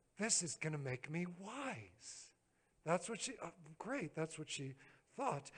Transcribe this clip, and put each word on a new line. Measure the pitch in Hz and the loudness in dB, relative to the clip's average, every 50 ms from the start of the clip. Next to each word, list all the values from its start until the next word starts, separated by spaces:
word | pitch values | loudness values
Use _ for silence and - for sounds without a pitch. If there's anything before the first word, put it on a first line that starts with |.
| _ _ _ - | _ _ _ 2
"This | 202 226 - - 175 | 4 6 6 6 6
is | 151 - | 2 0
gonna | - - 156 156 | 0 0 0 0
make | 147 139 131 127 123 - 139 | 0 0 0 0 -2 -2 0
me | 156 170 180 180 175 175 | 0 0 0 0 -2 -6
wise." | 196 208 247 277 277 262 190 113 104 90 85 - - - - - - - - _ _ _ _ _ _ _ _ _ - | -6 -6 -4 -2 -2 -2 -2 -4 -6 -12 -14 -14 -12 -12 -12 -12 -12 -16 -18 _ _ _ _ _ _ _ _ _ 2
That's | 156 170 185 180 - | 4 4 4 4 0
what | 226 - | -2 -2
she, | - 254 240 - | -2 -2 -2 -2
uh, | - 170 - - 156 151 160 | -4 -6 -6 -8 -14 -14 -10
great, | - - 208 269 285 180 147 - | -6 -2 0 0 0 0 0 0
that's | 160 160 160 - | 0 0 0 0
what | 156 151 - | -4 -4 -4
she | - - 135 135 131 - - - - - _ _ - | -2 -2 -2 -4 -6 -8 -14 -20 -20 -20 _ _ -2
thought. | - 277 254 180 139 - - - | 0 2 2 2 0 -2 -6 -12